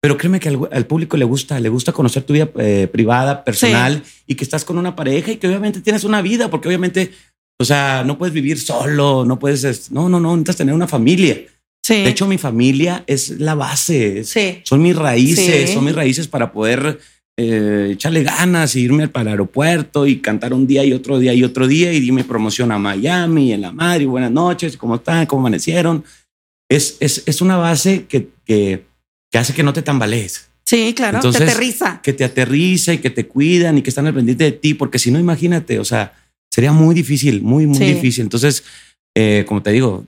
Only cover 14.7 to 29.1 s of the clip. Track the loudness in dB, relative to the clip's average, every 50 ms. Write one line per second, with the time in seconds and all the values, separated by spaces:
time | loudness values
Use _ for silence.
14.7 | 2 4 4 4 2 2 0 0 4 4 4 4 4 2 2 4 4 2 2 2
15.7 | 0 0 0 0 0 0 0 0 -2 -2 -6 -6 -4 -4 -4 -4 -4 -2 0 0
16.7 | 0 0 -2 -4 -6 -8 -14 -20 _ _ _ _ _ -6 -4 -2 0 0 0 0
17.7 | 0 0 -2 -2 -4 -4 -4 -2 0 0 0 0 0 0 2 2 2 2 0 0
18.7 | 0 0 2 2 2 2 0 0 -2 -4 -4 -2 -2 -2 -2 -2 -2 -2 0 0
19.7 | 0 0 -2 -4 -2 0 2 2 2 0 0 -4 -4 -2 -4 -2 0 0 2 2
20.7 | 2 4 4 2 2 0 -2 -2 0 2 2 4 4 4 2 2 0 0 2 2
21.7 | 4 2 2 2 2 0 2 2 0 0 0 -2 -2 -2 -2 -2 -2 -2 -2 -2
22.7 | 0 -2 -2 -2 -4 -2 -2 0 0 0 0 2 2 2 2 2 0 -2 -4 -8
23.7 | -6 -4 -2 0 0 0 0 0 0 -2 -2 0 0 0 0 0 0 -2 -6 -8
24.7 | -8 -6 -6 -4 -4 -4 -2 -2 0 0 0 0 0 0 0 0 0 -2 -2 -2
25.7 | 0 0 0 0 0 -2 -4 -10 -20 _ _ _ _ _ _ _ _ _ _ _
26.7 | 0 0 0 -2 -6 -4 -4 -4 -4 -4 -4 -4 -2 0 2 2 2 2 2 0
27.7 | 0 0 2 0 0 0 -2 _ -6 -6 -6 -8 _ _ _ 0 0 2 2 0
28.7 | -2 -4 -8 _ _ _ _ _